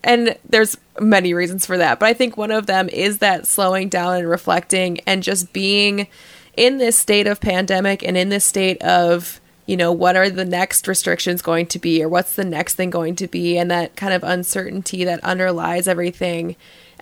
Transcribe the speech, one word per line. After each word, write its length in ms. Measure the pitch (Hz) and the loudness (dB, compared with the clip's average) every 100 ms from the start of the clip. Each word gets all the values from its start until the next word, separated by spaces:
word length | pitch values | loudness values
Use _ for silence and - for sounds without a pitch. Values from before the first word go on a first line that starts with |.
and 320 | - 240 233 - - | 2 2 2 -2 0
there's 280 | 220 214 - _ - | 2 2 -2 _ 0
many 320 | 214 196 180 | 4 4 4
reasons 300 | 175 175 185 | 0 -2 -4
for 140 | - 185 | -2 0
that, 200 | 165 117 | 2 2
but 80 | 220 | 2
I 40 | |
think 220 | 233 247 220 | 2 0 -2
one 140 | 208 | -2
of 160 | 220 202 | -2 0
them 220 | 190 185 | 0 0
is 280 | - 190 208 | 0 -2 2
that 280 | 208 185 - | 2 2 0
slowing 420 | - 190 190 190 | 0 2 0 -2
down 280 | 185 175 180 | -2 0 0
and 120 | 170 | 0
reflecting 720 | 175 - 180 - 185 185 170 - | -2 0 0 0 0 0 -2 -2
and 160 | 190 | -2
just 300 | 180 190 180 | -2 -4 -4
being 520 | 190 196 202 208 202 202 - - - - - | -2 0 2 2 0 -6 -12 -20 -20 -8 2
in 200 | 247 269 | 2 4
this 200 | 240 233 | 2 2
state 280 | - 208 208 | 2 2 2
of 140 | 208 | 0
pandemic 640 | 214 185 190 190 196 196 | 0 0 0 0 0 0
and 140 | - 185 | -2 0
in 120 | 185 | 0
this 160 | 202 | 0
state 360 | - 196 190 185 | 0 0 0 0
of, 580 | 180 180 175 175 175 - _ _ - | 2 4 4 2 -2 -14 _ _ -4
you 100 | 180 | 0
know, 140 | 170 | 0
what 240 | 175 180 185 | 2 2 4
are 120 | 196 | 2
the 160 | 185 | 0
next 420 | 185 175 190 - - | -2 -2 0 -2 -2
restrictions 540 | 160 - 175 - 180 | -2 -2 -2 -2 -4
going 260 | - 165 170 | -2 -2 -2
to 120 | 175 | -4
be, 240 | 175 160 | 0 0
or 60 | 156 | 2
what's 260 | 175 180 - | 0 -2 -4
the 80 | |
next 300 | 190 156 160 | -4 -4 -4
thing 160 | - 180 | -4 -4
going 260 | 175 160 175 | -4 -4 -4
to 100 | 185 | -6
be, 300 | 175 170 175 | -4 -2 0
and 120 | 175 | 0
that 260 | 175 170 - | -2 -4 -6
kind 160 | 196 | -2
of 100 | 185 | -2
uncertainty 840 | - 180 180 190 185 190 185 185 | -2 -4 -2 -6 -6 -8 -6 -4
that 180 | 180 170 | -2 -2
underlies 640 | - 185 185 170 165 175 180 | -2 -2 0 -2 -2 -2 0
everything, 680 | 175 175 175 180 170 170 180 - - - - | 0 -2 -4 -4 -4 -6 -10 -18 -20 -20 -2